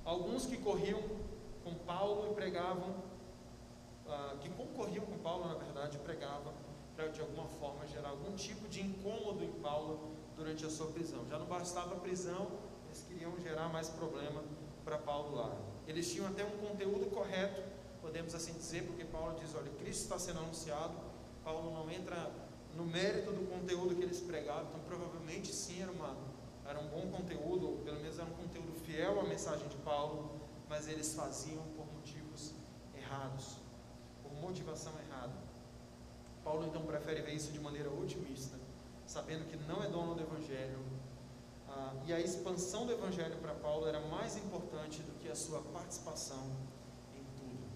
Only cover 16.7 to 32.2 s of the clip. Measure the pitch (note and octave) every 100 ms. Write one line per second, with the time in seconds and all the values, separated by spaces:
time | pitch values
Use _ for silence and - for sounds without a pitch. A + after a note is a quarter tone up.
16.7 | G3 G3 G3 F#3+ G3+ - F#3 G3 F#3+ F#3+
17.7 | - - - E3 D#3 E3 E3 E3 E3 -
18.7 | E3+ F3+ E3+ D#3+ D#3 E3 D#3+ D#3 D3+ C#3
19.7 | - F#3 - - F3+ F3+ E3 E3 E3 D#3+
20.7 | D3 E3 E3+ E3+ - - - D#3 D#3+ E3
21.7 | D#3+ D#3 F3+ F3+ F3 D#3 - - - -
22.7 | D#3+ E3+ E3+ G3 - G3 F#3+ F3+ F3+ F3+
23.7 | F3 F3+ F3 F3+ F3 F3 D#3+ D3 D3 -
24.7 | D#3 D3+ F3 E3+ E3 D3+ F#3+ - - -
25.7 | F3+ F#3 F3+ D3 C3 C3 - - - C#3+
26.7 | D3 D3+ D3+ F#3 F#3 E3 D#3 E3 F3+ D3+
27.7 | D#3 D3 D3+ D#3+ E3 E3 E3+ F3 E3+ E3
28.7 | E3 E3 D#3 F3+ G3+ F3 - - D3+ D3
29.7 | C#3 D#3 D3 D3 D3+ D3 - - - -
30.7 | D3+ D#3 D#3 D3+ D#3 C#3 C3+ D#3 D#3 D#3+
31.7 | D#3 D3+ - - -